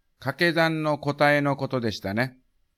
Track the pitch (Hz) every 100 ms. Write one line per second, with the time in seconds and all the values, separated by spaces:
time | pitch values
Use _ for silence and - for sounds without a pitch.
0 | _ _ 185 180 175 165 165 160 156 147
1 | 147 143 147 147 143 135 135 131 113 -
2 | 95 107 127 - _ _ _